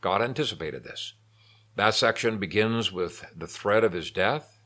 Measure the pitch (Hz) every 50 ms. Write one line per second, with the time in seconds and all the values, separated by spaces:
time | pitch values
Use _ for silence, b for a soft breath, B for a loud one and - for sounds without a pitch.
0 | - 92 92 101 113 123 127 - 151 - 95 78 82 78 65 64 58 - - -
1 | - - - _ _ b b b b b b b b b _ - 101 107 113 -
2 | 135 113 110 - - 117 110 104 98 85 76 104 107 110 113 117 110 - 95 90
3 | 90 85 - - - - - 82 82 80 - - - 101 101 110 113 107 87 87
4 | 78 73 - 95 92 104 135 151 147 - - _ _